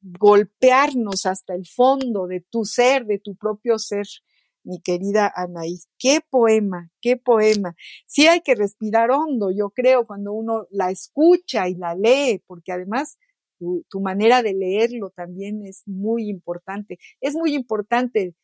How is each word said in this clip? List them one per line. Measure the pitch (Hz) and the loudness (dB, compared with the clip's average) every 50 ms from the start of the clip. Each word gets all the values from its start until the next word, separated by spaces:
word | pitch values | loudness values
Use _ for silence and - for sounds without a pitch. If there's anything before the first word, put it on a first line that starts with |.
| _ | _
golpearnos | 190 175 - 214 208 208 202 208 - _ _ - 254 254 262 285 285 269 254 226 208 190 185 - | -20 -6 2 6 6 6 6 4 2 _ _ 4 6 6 6 2 2 0 -2 -4 -2 -4 -2 -2
hasta | 202 190 190 - - 185 | -2 -4 -4 -6 -6 -8
el | 180 185 | -8 -8
fondo | - - - 247 262 269 269 269 247 226 202 185 | -10 0 2 4 4 4 2 -2 -4 -2 -4 -4
de | 180 185 180 - _ | -4 -6 -8 -8 _
tu | - 233 214 | -4 -4 -4
ser, | 202 - - 240 247 277 269 240 | -2 0 2 2 4 2 2 0
de | 208 208 202 | -2 -4 -4
tu | _ 208 196 | _ -10 -14
propio | _ - 214 214 208 _ 240 226 220 | _ -6 -6 -6 -4 _ -2 -2 -2
ser, | - - 208 202 202 - - - _ _ _ _ _ _ _ _ | -2 -6 -6 -6 -6 -8 -12 -20 _ _ _ _ _ _ _ _
mi | _ 180 180 165 | _ -12 -12 -8
querida | _ - 180 175 190 202 196 214 208 196 - | _ -4 -2 -2 -2 0 0 2 0 0 -2
Anaí. | - 180 180 175 170 165 165 175 180 - _ _ _ | -4 -8 -8 -8 -10 -8 -8 -10 -10 -14 _ _ _
Qué | - 254 285 320 - _ | 0 2 2 2 0 _
poema, | - 262 233 226 220 220 208 196 190 175 175 165 _ _ | 0 2 4 4 4 2 0 -2 -6 -8 -10 -14 _ _
qué | - 240 247 | -2 -2 -2
poema. | 247 _ - 240 220 214 214 214 208 202 175 165 _ - - - - _ | -2 _ 2 2 4 4 4 2 2 0 -6 -10 _ -20 -20 -20 -20 _
Sí | _ - - 294 | _ 2 4 6
hay | 320 339 349 | 6 6 4
que | 339 - 254 | _ 0 0
respirar | 196 208 202 - _ 220 214 202 226 226 233 | 0 0 -4 -4 _ -8 -2 0 2 2 2
hondo, | 262 285 320 311 285 233 208 190 | 2 0 0 -2 -2 -2 -2 -2
yo | 190 202 202 202 | -2 -2 -4 -4
creo, | _ - 247 254 262 254 233 | _ 0 2 4 4 4 2
cuando | 233 208 196 202 202 | _ -6 -10 -8 -8
uno | 208 220 226 226 226 226 208 _ | -6 -6 -4 -4 -4 -4 -6 _
la | 196 196 180 180 | -4 -4 -2 -2
escucha | 190 - - - _ - 302 339 359 349 _ - - 226 185 180 | -2 -6 -10 -10 _ 4 6 6 6 6 _ -4 -4 -2 -2 -2
y | 185 | -4
la | 175 180 170 170 | -4 -6 -6 -4
lee, | 180 202 226 254 277 285 262 214 180 _ | 0 4 4 4 4 4 0 0 -2 _
porque | _ 185 170 _ - | _ -18 -18 _ -8
además | 180 180 185 190 208 247 302 - - _ _ _ _ _ _ _ _ _ | -8 -8 -6 -4 -4 -4 -4 -6 -10 _ _ _ _ _ _ _ _ _
tu, | 175 175 180 170 - _ | -6 -4 -4 -4 -6 _
tu | - 196 | -8 -6
manera | 196 190 185 196 208 226 247 254 | -4 -4 -2 2 4 4 4 4
de | 233 214 | 2 0
leerlo | 190 190 185 185 190 208 220 233 240 240 208 185 | -2 -2 -2 -2 0 0 0 0 -2 -6 -10 -10
también | _ - 175 175 180 185 196 202 214 214 208 | _ -12 -14 -12 -10 -12 -10 -10 -10 -10 -10
es | 190 190 - - | -14 -16 -16 -12
muy | - 196 185 196 214 226 233 220 208 | -10 -8 -6 -4 -2 -2 -2 -4 -6
importante. | 202 180 _ - 175 175 _ - 190 208 208 _ 233 _ _ - _ _ | -8 -8 _ -10 -10 -10 _ -10 -10 -10 -10 _ -16 _ _ -20 _ _
Es | - 285 285 | -8 -6 -4
muy | 320 330 320 285 | -2 -2 -2 -2
importante | 285 247 _ 220 214 214 _ 240 240 254 247 _ 214 196 180 165 _ | -4 -4 _ -4 -6 -2 _ -2 -2 -2 0 _ -2 -2 -2 -8 _